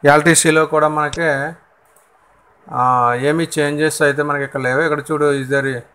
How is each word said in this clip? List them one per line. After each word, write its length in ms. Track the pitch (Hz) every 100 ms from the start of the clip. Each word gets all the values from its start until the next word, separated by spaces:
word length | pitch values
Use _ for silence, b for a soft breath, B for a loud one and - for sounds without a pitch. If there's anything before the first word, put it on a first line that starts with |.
ఎల్టీసీలో 600 | 147 147 156 160 170 156 156
కూడా 220 | 156 151
మనకి, 640 | 151 147 151 165 139 147 165 _ _ _ _ _ _ _ _ _ _ -
ఆ, 440 | 127 127 127 120
ఏమీ 340 | 120 139 160 160 -
చేంజెస్ 440 | 147 147 156 -
అయితే 200 | 147 139
మనకి 220 | 147 143
ఇక్కడ 160 | 139 139
లేవు. 200 | 127 131
ఇక్కడ 200 | 160 147 139
చూడు, 300 | 151 147 139
is 60 | 131
there 320 | 139 135 127 -